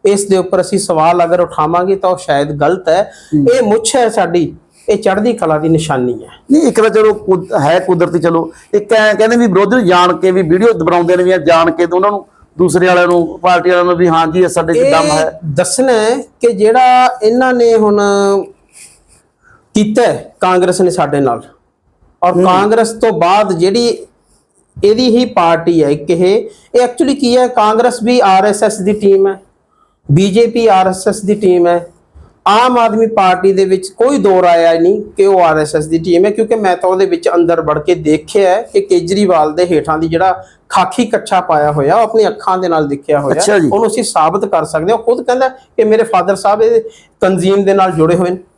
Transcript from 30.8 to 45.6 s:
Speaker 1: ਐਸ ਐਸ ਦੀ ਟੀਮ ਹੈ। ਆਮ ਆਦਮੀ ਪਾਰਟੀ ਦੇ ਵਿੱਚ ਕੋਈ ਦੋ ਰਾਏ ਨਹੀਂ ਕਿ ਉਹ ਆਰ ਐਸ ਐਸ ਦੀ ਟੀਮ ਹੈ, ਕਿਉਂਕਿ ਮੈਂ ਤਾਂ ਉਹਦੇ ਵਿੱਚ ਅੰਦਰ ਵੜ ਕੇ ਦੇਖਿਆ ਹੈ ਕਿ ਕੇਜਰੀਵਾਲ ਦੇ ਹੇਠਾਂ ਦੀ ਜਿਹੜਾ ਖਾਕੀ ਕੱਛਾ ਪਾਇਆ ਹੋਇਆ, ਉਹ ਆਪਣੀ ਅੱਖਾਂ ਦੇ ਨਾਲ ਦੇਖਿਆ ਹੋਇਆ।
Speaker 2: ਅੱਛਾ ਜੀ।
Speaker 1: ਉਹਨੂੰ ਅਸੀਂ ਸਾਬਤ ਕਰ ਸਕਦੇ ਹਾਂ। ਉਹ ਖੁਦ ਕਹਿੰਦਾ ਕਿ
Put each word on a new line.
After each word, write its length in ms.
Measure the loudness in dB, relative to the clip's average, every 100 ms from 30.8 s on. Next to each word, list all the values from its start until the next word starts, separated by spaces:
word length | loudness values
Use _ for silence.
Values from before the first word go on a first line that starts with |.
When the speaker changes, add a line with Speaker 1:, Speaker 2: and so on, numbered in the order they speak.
| 0
Speaker 1:
ਐਸ 200 | -2 -4
ਐਸ 120 | -4
ਦੀ 140 | -4
ਟੀਮ 320 | -2 0 2 2
ਹੈ। 200 | 0 -4 _ _ -20 -20 _ 0
ਆਮ 320 | 2 2 2
ਆਦਮੀ 280 | 0 0 0
ਪਾਰਟੀ 460 | 2 0 2 0
ਦੇ 120 | 0
ਵਿੱਚ 240 | 0 -2 -4
ਕੋਈ 300 | -2 0 2
ਦੋ 240 | 2 2
ਰਾਏ 360 | 4 2 2 2
ਨਹੀਂ 240 | 0 0
ਕਿ 240 | -6 0 2
ਉਹ 140 | 4
ਆਰ 180 | 2 0
ਐਸ 180 | -2 -4
ਐਸ 100 | -2
ਦੀ 120 | -4
ਟੀਮ 260 | 0 2
ਹੈ, 60 | 2
ਕਿਉਂਕਿ 240 | 0 -2
ਮੈਂ 220 | -2 -2 -2
ਤਾਂ 140 | -2
ਉਹਦੇ 160 | 0 -2
ਵਿੱਚ 220 | 0 0
ਅੰਦਰ 320 | 0 0 0
ਵੜ 180 | -2 -4
ਕੇ 160 | -2
ਦੇਖਿਆ 560 | -2 0 -2 -2 0 0
ਹੈ 120 | 0
ਕਿ 180 | -2 -4
ਕੇਜਰੀਵਾਲ 720 | 0 -2 0 -2 2 2 0
ਦੇ 140 | 0 0
ਹੇਠਾਂ 320 | 0 -2 -4
ਦੀ 100 | -2
ਜਿਹੜਾ 360 | 0 0 -2 -10 _ _
ਖਾਕੀ 380 | -2 -2 -2 -2
ਕੱਛਾ 340 | -4 -2 -4
ਪਾਇਆ 320 | 0 0 0
ਹੋਇਆ, 240 | 0 0 0
ਉਹ 60 |
ਆਪਣੀ 240 | 0 0 0
ਅੱਖਾਂ 320 | -2 -4 -2
ਦੇ 100 | -2
ਨਾਲ 200 | -2 -2
ਦੇਖਿਆ 320 | -6 -2 -2
ਹੋਇਆ। 200 | 0 -2
Speaker 2:
ਅੱਛਾ 180 | 0 0
ਜੀ। 100 | 2
Speaker 1:
ਉਹਨੂੰ 180 | 0 0
ਅਸੀਂ 160 | -2
ਸਾਬਤ 420 | -4 0 0 -2
ਕਰ 200 | -2 -4
ਸਕਦੇ 280 | -2 -4 -2
ਹਾਂ। 60 | -2
ਉਹ 60 |
ਖੁਦ 220 | -2 -2 -2
ਕਹਿੰਦਾ 220 | -2 -2
ਕਿ 360 | -4